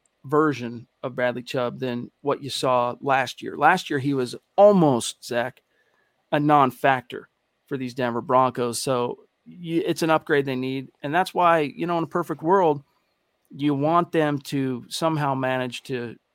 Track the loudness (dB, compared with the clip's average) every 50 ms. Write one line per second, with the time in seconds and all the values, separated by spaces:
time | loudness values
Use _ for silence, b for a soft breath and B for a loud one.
0 | _ _ _ _ -8 -2 2 2 2 2 0 -2 -6 -10 -10 -12 -16 _ _ _
1 | -12 -10 -4 -2 -2 -2 -2 -4 -8 -6 -4 -4 -4 -4 -4 -6 -6 -6 -6 -6
2 | -8 -10 _ _ -4 -4 -4 -4 -4 -10 -8 -4 -2 0 2 2 0 0 -4 -6
3 | -2 -2 0 0 0 -2 -6 -12 -12 -10 -4 2 4 4 4 2 0 -2 -4 -2
4 | -2 -2 -2 -2 -2 -4 -6 -12 _ _ _ 6 8 8 8 8 6 6 4 2
5 | 0 -4 -8 _ -10 -6 -4 -2 -2 -4 -6 _ _ _ _ _ _ _ _ _
6 | _ _ _ _ _ -2 -2 0 2 4 6 6 4 4 2 0 2 2 2 2
7 | -2 -8 -14 -14 -16 _ _ _ _ _ _ _ _ -10 -8 -8 -8 -8 -6 -4
8 | -2 -2 -2 -2 -2 2 4 4 4 2 0 -2 -4 -4 -4 -4 -2 -2 0 0
9 | -2 -2 -4 -8 _ _ _ _ _ -20 -20 -14 -8 -4 -2 -2 0 0 -2 0
10 | 0 2 2 2 2 2 0 0 0 0 -2 -4 -4 -4 -6 -6 -8 -12 _ _
11 | -8 -4 -2 -2 -2 -2 0 2 4 4 4 4 2 0 -4 -6 -4 -4 -2 -2
12 | -4 -2 -4 -4 -4 -4 -6 -4 0 2 2 4 4 2 2 0 -4 _ _ _
13 | _ _ _ _ _ _ _ _ _ _ -10 -4 -2 -2 0 0 0 2 2 2
14 | 0 0 0 0 0 0 0 -4 -6 -6 -4 -4 -4 -4 -6 -8 -10 -10 -8 -4
15 | -2 -2 0 0 -2 -2 -2 -2 -2 -2 -2 -2 -4 -6 -8 -10 -10 -8 -8 -8
16 | -8 -10 -12 -16 _ _